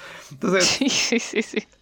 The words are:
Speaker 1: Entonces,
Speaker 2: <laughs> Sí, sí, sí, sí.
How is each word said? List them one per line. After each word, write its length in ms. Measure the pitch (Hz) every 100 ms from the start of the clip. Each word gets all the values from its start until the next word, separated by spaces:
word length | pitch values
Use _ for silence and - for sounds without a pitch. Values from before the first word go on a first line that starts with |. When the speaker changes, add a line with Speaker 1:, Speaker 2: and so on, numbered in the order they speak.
| - - -
Speaker 1:
Entonces, 340 | 135 - 185 180
Speaker 2:
<laughs> 0 |
Sí, 240 | - 269
sí, 300 | - - 233
sí, 220 | - -
sí. 200 | - 220 - _